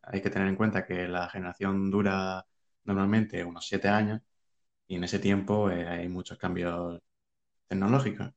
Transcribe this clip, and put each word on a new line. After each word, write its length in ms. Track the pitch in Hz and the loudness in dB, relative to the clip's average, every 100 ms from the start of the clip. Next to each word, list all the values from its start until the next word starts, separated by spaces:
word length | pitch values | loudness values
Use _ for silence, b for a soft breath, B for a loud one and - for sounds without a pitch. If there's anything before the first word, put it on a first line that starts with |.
Hay 180 | - 98 | -4 -4
que 80 | 98 | -2
tener 180 | 95 98 | 0 0
en 80 | 95 | 2
cuenta 300 | 110 98 - | 2 2 -2
que 220 | 90 90 | -4 -2
la 220 | 90 87 | -4 -4
generación 600 | 101 90 - 98 98 98 | -6 -8 -4 -2 0 2
dura 540 | 101 101 95 95 92 - _ _ _ 101 | 2 2 2 -2 -4 -10 _ _ _ -2
normalmente 580 | 101 98 110 107 87 87 | 0 4 2 2 -4 -6
unos 220 | 85 - | -8 -4
siete 200 | 98 98 | 0 4
años 320 | 104 104 110 _ _ _ _ _ _ _ | 4 2 -2 _ _ _ _ _ _ _
y 80 | 90 | -6
en 80 | 90 | -2
ese 140 | 98 | 0
tiempo, 500 | 101 98 98 104 101 | 2 2 2 2 2
eh, 160 | 87 85 | 0 -4
hay 220 | 87 87 | -4 -4
muchos 280 | 90 92 - | -6 -8 -6
cambios 640 | 92 90 87 85 87 85 _ _ _ _ _ _ _ | -4 -2 -2 -2 -6 -8 _ _ _ _ _ _ _
tecnológicos. 640 | 95 98 135 127 101 - | 0 4 4 2 -4 -8